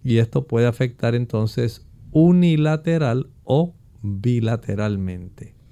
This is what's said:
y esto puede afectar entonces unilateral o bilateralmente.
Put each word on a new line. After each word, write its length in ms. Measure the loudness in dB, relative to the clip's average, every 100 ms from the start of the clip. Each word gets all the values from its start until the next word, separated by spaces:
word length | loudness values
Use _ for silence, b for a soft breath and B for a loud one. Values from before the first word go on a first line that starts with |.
y 180 | 0 0
esto 280 | 2 -2 -2
puede 180 | 0 0
afectar 480 | 0 -4 -2 -2
entonces 720 | -2 -2 -2 -2 -2 -4 -6 -18 -20 -2
unilateral 1160 | 4 4 6 4 2 0 0 -2 0 0 -2 -6 -10
o 320 | -2 0 0 -6 -20 -12
bilateralmente. 1600 | -8 -4 -2 0 0 -4 -4 -4 -2 -2 -4 -8 -14 -18 -20 -20 B